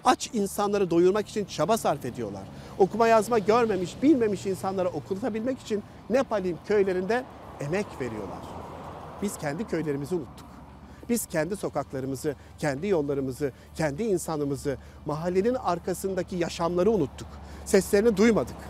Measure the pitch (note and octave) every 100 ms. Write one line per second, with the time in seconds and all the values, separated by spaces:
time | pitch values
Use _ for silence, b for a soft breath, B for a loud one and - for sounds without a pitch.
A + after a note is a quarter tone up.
0 | - E4 - A3+ G3 - G3+ G3+ F#3 E3+
1 | F3+ G#3 G#3 G#3+ G3+ - D#3+ A3 G3+ D3+
2 | B2+ A#2 G#2+ G2 F#2+ B B - F#3+ G#3+
3 | A3+ A3+ G#3 A#3+ F#3+ A3+ A3+ F#3 F3+ -
4 | C#4 C#4+ A3 F#3 G3 F#3 F#3+ F#3+ F3+ E3+
5 | - G3 A#3 G#3+ A#3 C4 - G#3 - B
6 | - A#3+ C4+ G#3+ F#3 D#3 - G#3 G3 F#3
7 | F#3 A#3+ B3+ - - - D3 F#3 G3+ -
8 | B2 G#2+ F#2+ F2 - - - - - -
9 | - - G3+ - D3+ D#3 A3+ E3 D3+ C#3
10 | C#3+ F3+ A2+ - - - - - B B
11 | - A#3 - E3 D#3 - D#3 D3+ C#3 C3
12 | C3 C3 D#3 C3+ B - D3+ C3+ G3+ F3+
13 | C#3+ C#3 C3+ B2+ C#3+ B B - D#3+ C#3
14 | A3+ F3+ - D#3 C#3+ C3+ D3 B2+ B B
15 | - D3+ F3 F#3 G#3 B3+ G3+ F3 - F3
16 | F#3+ F#3 E3+ F#3 D#3+ - E3+ F3 F#3 A3
17 | C#3 - - - B B - G3 F3+ G3+
18 | A#3 F#3 A#3 F#3+ A#2+ -